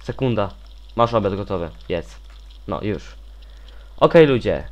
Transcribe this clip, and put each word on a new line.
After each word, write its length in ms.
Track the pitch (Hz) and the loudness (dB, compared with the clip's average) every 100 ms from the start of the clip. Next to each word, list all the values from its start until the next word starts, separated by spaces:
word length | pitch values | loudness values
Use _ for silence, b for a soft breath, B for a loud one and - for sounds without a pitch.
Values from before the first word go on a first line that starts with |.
sekunda. 480 | - - 131 107 98 - - - - - | -10 -2 0 0 -2 -4 -18 -20 -12 0
Masz 180 | 117 | 2
obiad 200 | 117 101 | 4 2
gotowy, 360 | 98 101 95 82 - - | -2 -4 -4 -4 -8 -6
jedz. 420 | 87 - - - - - - - | -6 -6 -14 -18 -18 -18 -16 -8
No, 100 | 87 | -6
już. 340 | 107 90 - - - b b b b b b b | -4 -6 -8 -18 -20 b b b b b b b
Okej, 300 | 156 170 151 | 6 8 8
ludzie. 380 | 123 104 76 - | 6 0 -2 -4